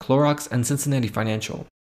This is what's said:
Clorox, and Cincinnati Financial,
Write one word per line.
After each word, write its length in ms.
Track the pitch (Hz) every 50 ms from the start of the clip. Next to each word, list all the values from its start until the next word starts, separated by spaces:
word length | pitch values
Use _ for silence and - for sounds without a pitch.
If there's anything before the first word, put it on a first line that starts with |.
| -
Clorox, 480 | - 131 139 147 147 147 147 - -
and 160 | - 127 120
Cincinnati 400 | - 143 139 - 143 139 131 117
Financial, 580 | 101 - 107 110 110 107 110 - - - - - - _ _